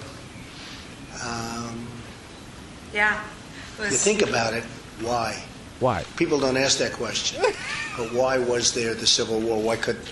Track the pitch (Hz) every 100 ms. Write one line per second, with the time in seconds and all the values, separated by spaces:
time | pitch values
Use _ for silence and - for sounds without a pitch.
0 | - - - - - - - - - -
1 | - - 120 117 117 117 120 117 120 120
2 | 117 - - - - - - - - 208
3 | 208 208 214 - - - - - 208 202
4 | 202 208 - 123 113 113 117 - - -
5 | 113 120 113 104 - - - - 127 98
6 | - - 170 147 135 131 135 - 120 -
7 | 113 101 - 277 427 - - - - -
8 | 113 120 131 131 120 120 113 127 113 110
9 | 117 - 113 113 113 110 110 113 - 110
10 | -